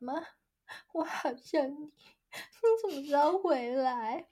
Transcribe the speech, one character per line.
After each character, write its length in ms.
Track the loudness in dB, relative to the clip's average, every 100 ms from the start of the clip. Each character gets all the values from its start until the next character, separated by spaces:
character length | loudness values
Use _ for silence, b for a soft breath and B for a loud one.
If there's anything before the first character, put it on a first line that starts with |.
妈 120 | -6
妈， 120 | -8 -8 _ _ _ _ B _
我 100 | -6
好 260 | -4 -2 -4 -6
想 340 | -4 0 0
你， 220 | -2 -14
你 0 | _ _ _ _ B B _ 2 2
什 60 | 0 -6
么 20 | 0
时 120 | 4
候 200 | 4 4
回 300 | 2 2 2 0
来？ 520 | 0 0 -4 -6 -8